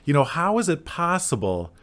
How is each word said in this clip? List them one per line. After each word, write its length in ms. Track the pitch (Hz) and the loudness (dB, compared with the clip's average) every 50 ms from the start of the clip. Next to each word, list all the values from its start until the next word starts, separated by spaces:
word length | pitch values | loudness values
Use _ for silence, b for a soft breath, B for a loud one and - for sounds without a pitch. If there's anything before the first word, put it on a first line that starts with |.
| B | B
You 80 | 143 143 | 2 4
know, 100 | 143 135 | 4 4
how 340 | - - 160 170 196 214 | 2 0 0 0 2 2
is 100 | 233 226 | 2 2
it 180 | 185 165 151 - | 0 0 -2 -4
possible 880 | - - - 175 170 180 185 - - - 107 98 98 92 87 85 82 B B | -8 -6 -2 0 0 0 0 -2 -2 -2 -2 0 -2 -2 -2 -4 -8 B B